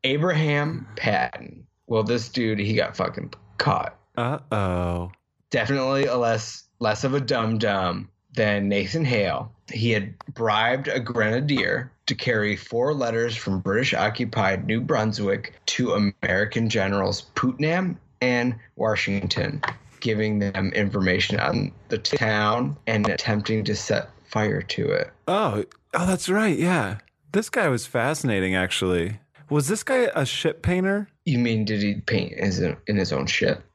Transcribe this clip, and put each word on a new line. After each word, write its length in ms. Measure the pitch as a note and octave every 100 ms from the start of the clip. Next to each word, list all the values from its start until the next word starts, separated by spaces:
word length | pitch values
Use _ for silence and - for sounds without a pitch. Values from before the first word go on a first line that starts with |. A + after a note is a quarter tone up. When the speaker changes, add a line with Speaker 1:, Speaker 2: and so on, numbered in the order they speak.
Speaker 1:
Abraham 840 | C3 D3 F3 D#3 D#3 D3 D3 E3 - -
Patton. 680 | A2+ F#2+ B1 - - - - _ -
Well, 160 | A2+
this 260 | G#2+ A#2+ A2
dude, 300 | B2+ A2+ G#2
he 140 | G#2 A2+
got 200 | - -
fucking 380 | F#2 - - - - -
caught. 400 | - G#2 - - _ -
Speaker 2:
Uh-oh. 960 | A#2+ C#3+ - G#2+ F#2+ F2+ F2 F2 F2 - _ _ _
Speaker 1:
Definitely 560 | B2 A2+ C#3 C3 C#3 C#3
a 120 | B2
less, 460 | A#2 A2 A2+ - - _
less 240 | A2+ G#2+
of 100 | C3+
a 60 | C#3
dum-dum 880 | B2 B2+ A2+ A2+ A2 G2 F2+ F2+ G2 _ _
than 360 | - G#2+ G2+ G2+
Nathan 340 | G2+ F#2+ E3 D3
Hale. 460 | A#2 F#2+ C#2+ - - -
He 200 | A2+ A#2
had 260 | G#2+ G2+ - -
bribed 540 | - A2+ G#2 A#2 C3 C#3
a 120 | C3
grenadier 920 | A2+ A#2+ G#2+ A#2 D3 C3+ F2+ - C3 _ -
to 100 | A#2+
carry 400 | - A2+ G#2 G2
four 380 | - A#2 C3
letters 420 | D3 A#2 A2+ A#2 A2+
from 240 | - F#2+
British-occupied 1040 | F#2+ G#2 B2+ - G#2 A2 A#2 A2+ G2 F#2+ G2+
New 160 | A2
Brunswick 720 | - C3+ G#2+ G#2 G2+ G2 - - -
to 440 | - B2 G2+ G2+ -
American 460 | F#2+ F#2+ G#2 A#2 A2+
generals 520 | A2 G2 G2 F#2+ G2 - -
Putnam 640 | B2+ B2+ D3+ F3 F#3+ - - _
and 340 | B2+ B2 B2 A2+ - -
Washington, 840 | A2 G#2+ - G2 F#2+ - - - - - - -
giving 400 | A#2+ G#2+ G#2+ G#2
them 320 | G2+ F#2+ F#2+
information 680 | - G2+ G2 F#2 F2+ - G#2
on 320 | C#2+ D2 G2 - -
the 80 | -
town 800 | - C#3+ A2+ G#2+ G#2+ A#2 C3 C#3+ -
and 200 | A2 G#2
attempting 540 | F2 - G#2 G#2 A2 G#2
to 100 | G#2
set 340 | - G#2 - - -
fire 360 | A2 G#2+ G2
to 260 | - - -
it. 200 | G1+ G1+ - -
Speaker 2:
Oh, 360 | F#3+ G3 G#2 - - _
oh, 120 | E3+ F3+
that's 240 | F#3 -
right. 280 | G3 A3 D3+
Yeah. 420 | E3+ F3 G#2 G#2 _ _ _
This 180 | F#3+ -
guy 180 | B3 F3
was 160 | B2 -
fascinating, 680 | B2 B2 D3+ C3+ G2+ F#2 F#2
actually. 640 | F#2 - F#2 F2 E2+ G#2 _ - -
Was 180 | D3 C#3
this 140 | G#3+
guy 260 | - C4 A#3+ -
a 100 | C3+
ship 360 | - E3 -
painter? 480 | - F3+ F#3+ G3+ G3+ _ -
Speaker 1:
You 140 | B2
mean, 260 | A#2+ A2 G#2+
did 160 | G#2+
he 140 | G2+ G2+
paint 320 | - G2+ - -
his, 200 | G2+ F#2
in 380 | F2 - - G#2
his 140 | E2
own 140 | C#2 C#2
ship? 380 | - - - -